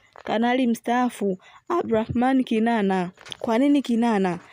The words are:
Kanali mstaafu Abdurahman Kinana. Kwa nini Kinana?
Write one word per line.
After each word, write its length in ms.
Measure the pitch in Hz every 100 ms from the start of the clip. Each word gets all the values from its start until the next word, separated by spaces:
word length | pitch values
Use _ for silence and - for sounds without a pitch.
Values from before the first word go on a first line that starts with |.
| _ -
Kanali 420 | - 214 233 254 254
mstaafu 720 | 226 - 240 247 - 202 185 - - -
Abdurahman 760 | 349 220 220 226 233 254 269
Kinana. 680 | 247 220 226 233 196 190 180 - - -
Kwa 200 | - 220
nini 240 | 285 285
Kinana? 560 | 254 233 233 208 190 175 -